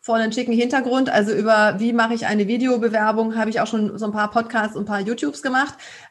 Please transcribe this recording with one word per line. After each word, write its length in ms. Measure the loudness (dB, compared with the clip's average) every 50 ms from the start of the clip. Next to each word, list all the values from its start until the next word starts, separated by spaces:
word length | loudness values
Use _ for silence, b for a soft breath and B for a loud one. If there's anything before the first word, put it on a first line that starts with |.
vor 160 | _ 0 0
einen 160 | 0 0 0
schicken 200 | -2 -2 -2 0
Hintergrund. 560 | 2 2 2 2 0 0 0 0 0 0 0 2
Also 220 | 2 2 2 2
über 440 | 0 0 4 4 4 6 6 4 2 2
wie 160 | 0 0 2
mache 180 | 2 0 0
ich 140 | 0 -2 -2
eine 200 | -2 0 0 0
Videobewerbung, 920 | 0 0 0 2 2 2 2 2 0 2 2 2 2 2 2 0 0 0 -2
habe 100 | -2 -2
ich 100 | 0 -2
auch 40 | -2
schon 300 | 0 0 0 0 -2 -2 -4
so 60 | -6
ein 80 | -4
paar 180 | -2 -2 -2 0
Podcasts 460 | 0 -2 -2 0 -2 -2 -2 -2 -4
und 60 | -6
ein 40 | -6
paar 140 | -4 -4 -4
YouTubes 400 | -2 -4 -4 -2 -4 -6 -6 -4
gemacht. 340 | -6 -2 0 0 0 0 -6 B B B B B B B